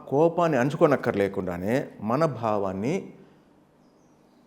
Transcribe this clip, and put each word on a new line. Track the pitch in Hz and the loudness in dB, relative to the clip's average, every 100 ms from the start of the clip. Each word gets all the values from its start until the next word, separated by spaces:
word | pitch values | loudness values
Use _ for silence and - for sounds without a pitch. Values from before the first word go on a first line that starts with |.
| - | -4
కోపాన్ని | 135 165 165 170 143 | 2 2 2 2 2
అంచుకోనక్కర్లేకుండానే | 120 165 165 135 - 107 101 98 92 78 92 127 - - | 0 4 4 4 2 0 0 0 -6 -4 -2 -2 -2 -8
మన | 104 123 | -4 0
భావాన్ని | 160 117 113 107 98 95 110 185 - - - - _ _ _ _ _ _ _ _ _ _ | 0 -2 -2 -2 -2 -4 -4 -4 -6 -16 -20 -20 _ _ _ _ _ _ _ _ _ _